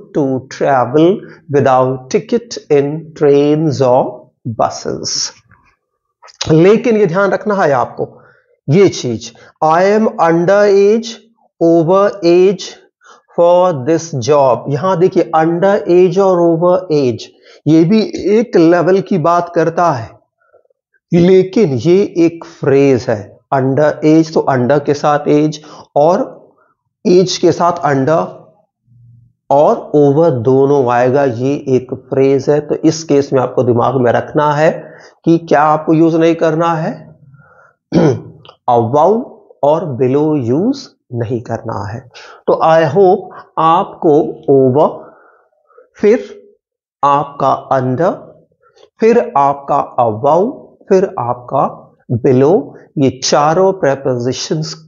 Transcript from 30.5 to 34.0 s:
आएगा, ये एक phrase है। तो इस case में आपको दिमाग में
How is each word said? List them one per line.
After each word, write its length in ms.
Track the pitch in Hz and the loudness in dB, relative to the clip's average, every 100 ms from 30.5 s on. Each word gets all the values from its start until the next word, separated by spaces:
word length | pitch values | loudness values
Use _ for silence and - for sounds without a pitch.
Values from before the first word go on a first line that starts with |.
| 131 139 143 123 | 2 4 2 2
आएगा, 360 | 120 127 139 | 2 2 0
ये 280 | 139 113 131 | 0 -2 -4
एक 420 | 147 - 127 123 | -4 -2 -2 -2
phrase 560 | 131 - 135 135 139 151 | -10 -6 0 2 2 0
है। 100 | 147 | -2
तो 140 | 151 | -2
इस 300 | - 160 156 | -2 -2 -2
case 280 | - 143 139 | 0 0 0
में 80 | 131 | -2
आपको 220 | 123 - | -2 0
दिमाग 320 | 120 117 120 | 0 0 0
में 180 | 135 | 0